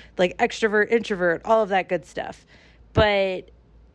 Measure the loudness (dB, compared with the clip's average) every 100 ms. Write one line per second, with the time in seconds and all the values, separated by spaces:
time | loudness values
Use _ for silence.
0 | -12 -2 -2 0 -4 0 0 2 2 0
1 | 0 -2 0 -2 0 2 2 -2 -2 -6
2 | -6 -12 -12 -14 _ -20 -20 _ -6 0
3 | 2 2 0 -4 -10 _ _ -20 -20